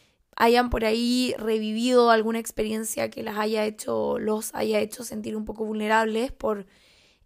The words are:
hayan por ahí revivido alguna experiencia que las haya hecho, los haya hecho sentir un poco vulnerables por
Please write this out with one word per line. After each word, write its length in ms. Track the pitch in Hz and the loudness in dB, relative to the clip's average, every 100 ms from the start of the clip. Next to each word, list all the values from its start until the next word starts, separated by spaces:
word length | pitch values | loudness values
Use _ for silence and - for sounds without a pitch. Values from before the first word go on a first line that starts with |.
| _ _ _ - | _ _ _ 2
hayan 320 | 233 240 247 | 4 6 2
por 160 | 240 | 0
ahí 500 | 220 226 240 247 247 - | 0 0 2 2 0 -2
revivido 720 | 220 220 214 220 247 247 233 | -2 -2 -2 -2 4 6 6
alguna 280 | 226 220 226 | 6 2 -2
experiencia 680 | 220 - 220 220 220 - 226 | -4 -4 -4 -4 -4 -4 -4
que 140 | 226 | -4
las 160 | 220 208 | -6 -4
haya 260 | 214 220 | -2 0
hecho, 540 | 214 214 - 226 208 202 | -2 -4 -4 -2 -2 -2
los 360 | 214 214 220 | -2 -2 -4
haya 260 | - 220 214 | -4 0 0
hecho 220 | 214 - | -2 -6
sentir 320 | 226 214 220 | -10 -8 -6
un 120 | 220 214 | -6 -8
poco 180 | 214 | -6
vulnerables 680 | 214 214 214 220 226 220 262 | -6 -4 2 2 2 0 -4
por 360 | - 220 208 190 _ _ _ _ _ | -4 -4 -4 -8 _ _ _ _ _